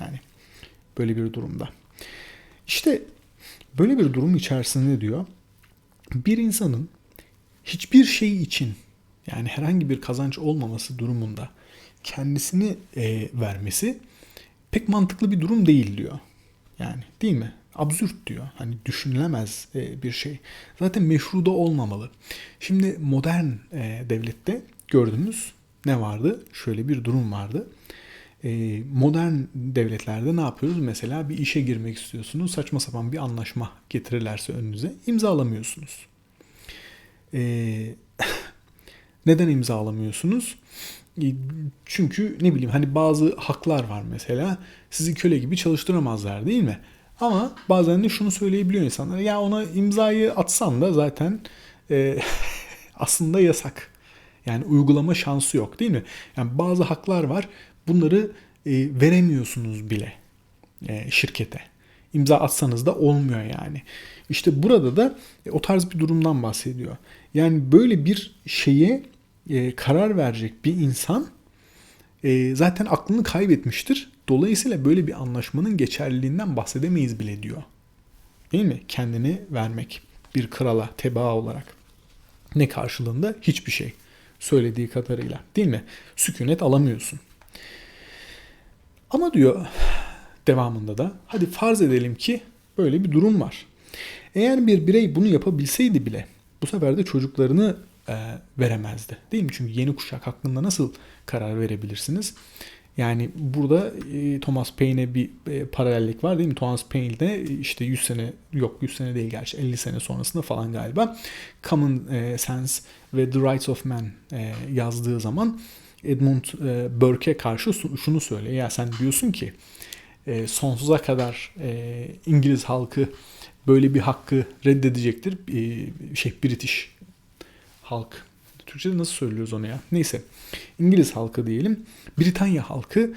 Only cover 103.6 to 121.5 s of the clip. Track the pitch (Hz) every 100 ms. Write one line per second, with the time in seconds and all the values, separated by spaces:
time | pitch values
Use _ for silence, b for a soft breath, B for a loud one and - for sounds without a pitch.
103.6 | 139 165 202 175 139 143 143 139 143 131
104.6 | 120 - 131 131 123 127 120 - - 143
105.6 | 139 - 123 117 113 113 175 170 170 123
106.6 | 123 123 - 135 123 113 170 208 151 139
107.6 | 135 - 123 127 - 117 113 - - 143
108.6 | 120 - 131 - 127 123 113 113 127 -
109.6 | 131 120 123 117 - 127 123 - - 117
110.6 | 113 113 113 147 233 226 B B B B
111.6 | - 160 143 131 131 127 120 120 - 127
112.6 | 127 - B B B 131 131 131 135 135
113.6 | 139 127 131 120 113 - - 110 110 110
114.6 | 131 131 117 120 120 120 107 147 226 226
115.6 | B B B B - 131 135 135 - -
116.6 | 139 123 123 120 127 123 - 151 120 110
117.6 | 226 190 143 135 - 156 - 104 110 131
118.6 | 117 - 120 113 131 135 247 - - -
119.6 | B B B B B B - 113 113 -
120.6 | 139 120 143 156 - 131 120 117 -